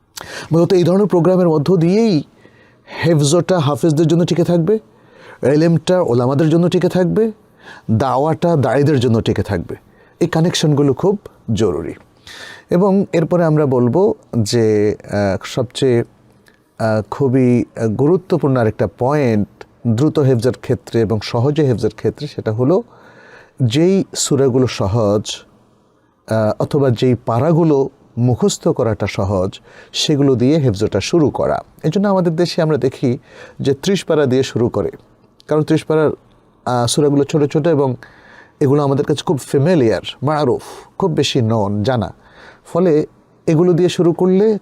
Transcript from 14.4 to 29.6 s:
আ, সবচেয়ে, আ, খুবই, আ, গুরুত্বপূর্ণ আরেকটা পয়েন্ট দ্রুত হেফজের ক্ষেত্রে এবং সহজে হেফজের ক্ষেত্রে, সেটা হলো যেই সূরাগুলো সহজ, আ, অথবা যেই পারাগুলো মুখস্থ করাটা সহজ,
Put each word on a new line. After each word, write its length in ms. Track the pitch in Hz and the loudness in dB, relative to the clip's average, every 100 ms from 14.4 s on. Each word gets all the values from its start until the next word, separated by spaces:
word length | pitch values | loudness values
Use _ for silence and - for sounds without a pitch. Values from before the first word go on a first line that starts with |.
| 104 120 110 107 104 101 | -2 0 2 2 0 -2
আ, 340 | - 104 101 95 | -6 -2 -2 -4
সবচেয়ে, 600 | - - 120 - 135 120 - _ _ _ _ _ _ - | -6 -6 -6 -2 0 0 -2 _ _ _ _ _ _ -6
আ, 240 | 110 110 101 | -2 -2 -4
খুবই, 540 | - 139 131 127 120 - - | -4 0 2 2 2 0 -4
আ, 100 | 113 | -4
গুরুত্বপূর্ণ 720 | 101 147 185 - 165 147 131 | 0 0 0 0 -2 0 0
আরেকটা 320 | 110 - 107 - | 0 -2 -6 -2
পয়েন্ট 500 | 123 151 127 107 98 _ - _ 120 | -2 0 0 0 -2 _ -20 _ -2
দ্রুত 320 | 110 151 156 | 0 0 2
হেফজের 340 | 131 123 123 - | 2 2 0 -4
ক্ষেত্রে 400 | - 120 - 117 | -6 -6 -2 -2
এবং 200 | 104 107 | -2 -2
সহজে 400 | - 120 135 147 | -4 -2 -2 0
হেফজের 280 | 139 110 107 - | 0 0 -2 -2
ক্ষেত্রে, 300 | 113 - 147 | -6 -6 -12
সেটা 260 | - 110 | -8 -6
হলো 300 | 107 127 185 233 - - - - - - _ | -2 0 0 -2 -20 -20 -20 -20 -20 -20 _
যেই 420 | 123 135 175 190 - | -2 2 2 2 -2
সূরাগুলো 520 | - - 139 135 123 127 | -6 -2 0 2 2 -2
সহজ, 800 | - 98 117 104 104 - - - _ _ _ _ _ _ _ - | -2 -2 0 0 0 -4 -14 -16 _ _ _ _ _ _ _ -6
আ, 260 | 113 107 - | -2 -2 -2
অথবা 320 | - 151 139 | -4 0 0
যেই 240 | 113 127 120 - | 0 0 0 -2
পারাগুলো 640 | 117 151 165 165 139 135 - _ - | -2 0 2 2 2 -2 -8 _ -2
মুখস্থ 500 | 123 120 202 - 175 | -2 0 -2 -2 -4
করাটা 380 | 151 113 104 101 | -2 -2 -2 -4
সহজ, 540 | - 95 101 95 - | -4 -2 -2 -4 -8